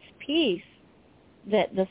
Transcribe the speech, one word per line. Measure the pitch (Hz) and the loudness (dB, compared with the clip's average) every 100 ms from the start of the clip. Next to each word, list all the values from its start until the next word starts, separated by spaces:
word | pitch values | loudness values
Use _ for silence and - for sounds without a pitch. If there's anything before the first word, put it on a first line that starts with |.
| - - | -20 -16
peace | - 311 285 190 - - - - _ _ _ _ - | -4 0 0 -2 -6 -20 -20 -20 _ _ _ _ -2
that | 208 - 190 | 0 2 0
the | 190 | -4